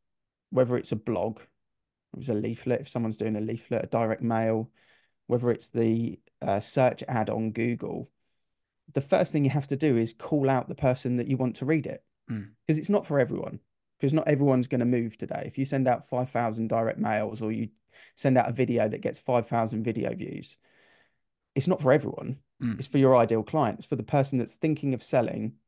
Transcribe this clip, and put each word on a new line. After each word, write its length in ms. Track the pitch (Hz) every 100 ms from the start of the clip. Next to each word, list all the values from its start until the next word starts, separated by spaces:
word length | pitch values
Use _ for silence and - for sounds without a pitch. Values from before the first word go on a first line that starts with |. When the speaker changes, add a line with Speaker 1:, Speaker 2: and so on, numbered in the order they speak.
| _ _ _ _ _
Speaker 1:
whether 260 | 131 123 123
it's 160 | -
a 40 | 110
blog, 440 | - 104 104 110 - _ _ _ _ _ _
if 80 | -
it's 80 | 131
a 60 |
leaflet, 480 | 107 113 117 - 120
if 60 | 147
someone's 280 | 120 113 110
doing 180 | 110
a 60 | 107
leaflet, 440 | 110 113 - 113
a 40 | -
direct 340 | 117 113 110
mail, 480 | 117 113 113 110 117 _ _ _ _ _ -
whether 240 | 120 120
it's 200 | 113 -
the, 500 | 117 113 113 117 - _ _
uh, 200 | - 101
search 420 | - - 127 - -
ad 200 | 127 104
on 220 | 110 113
Google, 640 | 110 117 120 - 85 131 _ _ _ _ _ _ _ -
the 80 | -
first 320 | - 185 180
thing 120 | 156
you 60 | 139
have 160 | 139 135
to 100 | 139
do 200 | 151 117
is 180 | 113
call 340 | - - 151 135
out 200 | 131 -
the 60 | -
person 400 | 135 127 127 123
that 100 | 120
you 100 | 131
want 200 | 127 -
to 100 | 131
read 220 | 160 -
it. 160 | - - _ -
Speaker 2:
Mm. 240 | 113 101 _ -
Speaker 1:
'Cause 120 | 156
it's 100 | 151
not 160 | 202
for 140 | - 143
everyone, 400 | 123 - - - - _ _ _
'cause 120 | 139
not 160 | 156 -
everyone's 400 | 147 143 131 123
gonna 160 | 127
move 340 | 120 123 117 -
today. 240 | - 117 -
If 120 | -
you 60 |
send 240 | 135 139 127
out 180 | 120 -
five 240 | 123 127
thousand 380 | 120 117 110 113
direct 300 | 113 113 -
mails 420 | 110 107 107 110
or 80 | 110
you 200 | 113 113 - _ - -
send 240 | - 143 127
out 100 | 120
a 40 |
video 360 | 120 127 117 110
that 120 | -
gets 180 | - -
five 300 | - 123 113
thousand 340 | 117 113 110
video 320 | 113 113 123
views, 440 | 120 - - - - _ _ _ _ _ _ _ _ _ -
it's 100 | 147
not 160 | 180
for 100 | 135
everyone. 460 | 143 113 - 120 139 _ _
Speaker 2:
Mm. 160 | 123 110
Speaker 1:
It's 80 | -
for 120 | 143
your 180 | 135 127
ideal 260 | 113 113
client. 360 | 110 156 120 -
It's 60 | -
for 100 | 131
the 60 |
person 340 | 104 147 135 127
that's 160 | 117
thinking 400 | - 160 147 143
of 80 | 127
selling, 560 | - 135 117 - 110 -